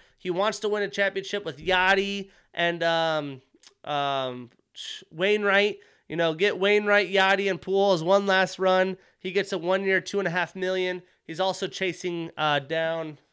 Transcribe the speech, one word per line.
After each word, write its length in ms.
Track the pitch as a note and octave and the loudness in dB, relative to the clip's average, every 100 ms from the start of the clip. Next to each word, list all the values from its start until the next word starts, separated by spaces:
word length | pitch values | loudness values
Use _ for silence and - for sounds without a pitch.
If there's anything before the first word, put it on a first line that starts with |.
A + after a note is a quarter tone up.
| _ _ | _ _
He 120 | F3+ | -6
wants 300 | F3 G#3 G#3 | -2 -2 -2
to 80 | G#3+ | -2
win 160 | G#3 | -2
a 60 | G3+ | -2
championship 560 | - G3 F#3+ F#3+ G3+ F#3 | -2 -2 -2 -6 -6 -8
with 200 | C#3 D#3+ | -6 0
Yadi 640 | F#3 F#3 G3 G3 G3+ G3 _ _ | 2 4 4 2 -4 -10 _ _
and, 300 | - E3+ E3+ | -4 -2 0
um, 580 | E3 E3 E3 D#3 C#3+ C3 _ _ - _ - | 0 0 0 -2 -4 -10 _ _ -20 _ -6
um, 640 | D3 C#3+ C3+ C3 B2 A#2+ _ _ - - - - | -2 -2 -2 -4 -8 -12 _ _ -18 -14 -16 -14
Wainwright. 720 | D#3+ F#3+ G#3 G3+ G3 G#3 G3 - _ - | -2 0 2 4 4 2 -2 -12 _ -8
You 80 | D#3+ | -2
know, 160 | E3 | 0
get 260 | D#3+ G3+ F3+ | 2 0 2
Wainwright, 500 | G3 G#3 G#3 G3+ F3+ | 2 2 4 2 4
Yadi, 400 | G3 F#3+ G3 G3 | 4 4 4 0
and 120 | F3+ | -2
Pujols 420 | - G3 G3 F3 | -2 2 4 4
one 240 | D#3+ G3 G3+ | 4 4 4
last 320 | F#3+ F#3 - | 2 2 0
run. 380 | F#3 F#3 F#3 F#3 _ _ | 2 4 2 -2 _ _
He 140 | F#3+ | -6
gets 220 | F#3 G3 | -2 -2
a 40 | F#3 | -2
one-year, 440 | E3+ F#3+ G3 F#3+ | -2 0 2 0
two 180 | - G3+ | 0 -2
and 80 | F#3 | -2
a 40 | |
half 260 | F3 E3+ F#3+ | -2 -4 -4
million. 460 | F#3 F#3 F#3 F3+ F3+ _ | -2 -2 -2 -4 -10 _
He's 160 | - D#3+ | -10 -2
also 280 | F#3+ F3+ F3+ | -2 -2 -4
chasing, 640 | - F#3+ D#3+ F3+ E3+ E3 - | -4 -6 -4 -6 -6 -6 -2
uh, 220 | D3+ C#3+ | 0 0
down. 580 | C3+ D#3+ D#3+ E3 D#3 D3 _ | 0 -2 -2 -4 -6 -12 _